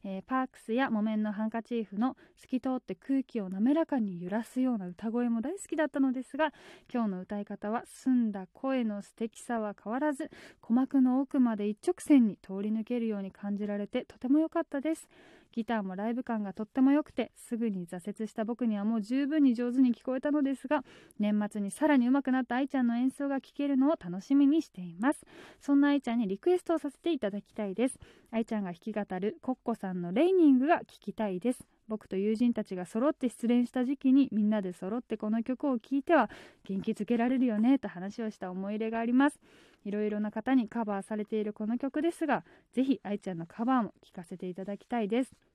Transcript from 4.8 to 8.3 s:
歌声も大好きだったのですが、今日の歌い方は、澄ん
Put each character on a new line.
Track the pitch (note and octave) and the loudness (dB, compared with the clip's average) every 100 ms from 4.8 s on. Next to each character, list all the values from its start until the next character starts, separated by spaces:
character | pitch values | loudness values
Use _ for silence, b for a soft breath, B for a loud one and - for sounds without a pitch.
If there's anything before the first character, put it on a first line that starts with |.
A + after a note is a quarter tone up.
| F3+ | -6
歌 | F3 A3 | -8 -4
声 | A#3 A#3+ | -2 0
も | A#3 | 0
大 | A#3+ G4 | -2 -8
好 | - | -6
き | D#4+ | -2
だ | D4+ | 0
っ | |
た | C#4+ | 2
の | C4+ | 0
で | B3+ | 0
す | B3 C4+ | -6 -2
が、 | D4+ B B B - | -2 B B B -6
今 | B3 | -2
日 | A3 | -2
の | F#3 | -4
歌 | F#3 G#3 | -6 -8
い | |
方 | G3+ G3+ G#3 | -8 -8 -4
は、 | A#3 - | -4 -6
澄 | - C4 B3 | -4 2 4
ん | A3+ | 2